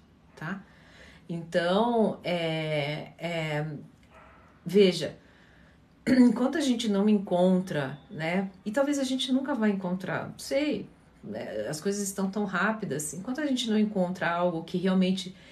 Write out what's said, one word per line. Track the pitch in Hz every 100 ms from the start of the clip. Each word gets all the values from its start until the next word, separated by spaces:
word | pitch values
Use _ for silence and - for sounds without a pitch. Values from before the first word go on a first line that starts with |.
| - _ - -
tá? | 156 196 - - - - - - -
Então, | 170 160 175 175 190 240 233 208 -
é, | 160 175 165 160 156 151 143 151 - -
é, | 165 170 156 151 156 147 - _ _ - - - - _ -
veja, | 190 185 165 139 - - _ _ -
<clears throat> | - _ _ _ -
enquanto | 254 240 240 262 330
a |
gente | 269 226 220
não | 196 208
encontra, | 208 190 175 185 185 185 151 135 147 -
né, | 147 160 185 196 - 208
e |
talvez | 214 277 277
a |
gente | 254 262 262
nunca | 262 294
vai | 240 214
encontrar, | 190 180 185 - 139 -
não | -
sei, | - 277 294 247 - - _ _
né, | - 107 - 107 104
as | 156
coisas | 196 202
estão | 196 - 196
tão | 208
rápidas, | 202 180 202 220 175 135 -
enquanto | 180 196 269
a | 294
gente | 254 226
não | 214
encontra | 208 196 180 180 165
algo | 170 180 165
que | 160 180
realmente | 185 185 180 190 - - -